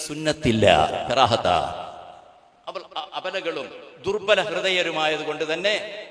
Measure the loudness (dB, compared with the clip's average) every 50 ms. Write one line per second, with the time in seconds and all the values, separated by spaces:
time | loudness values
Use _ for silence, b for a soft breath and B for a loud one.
0 | -8 -8 -8 -2 0 -2 -2 0 0 0 2 6 6 8 8 8 6 2 0 -4
1 | -4 -2 2 4 4 4 4 2 2 2 2 2 2 -2 -6 -8 -10 -12 -14 -16
2 | -18 -20 -20 -20 -20 -20 -20 -20 _ _ _ _ _ -14 -14 -14 -16 -12 -12 -12
3 | -12 -10 -10 -8 -8 -6 -6 -4 -4 -4 -6 -6 -8 -10 -12 -16 -18 -18 -20 -8
4 | -4 -4 -4 -2 2 4 4 4 4 0 -2 -2 0 0 2 2 0 0 0 0
5 | 0 0 0 0 -2 -4 -4 -4 -2 -2 -2 0 0 0 0 0 -4 -8 -12 -14
6 | -14 -12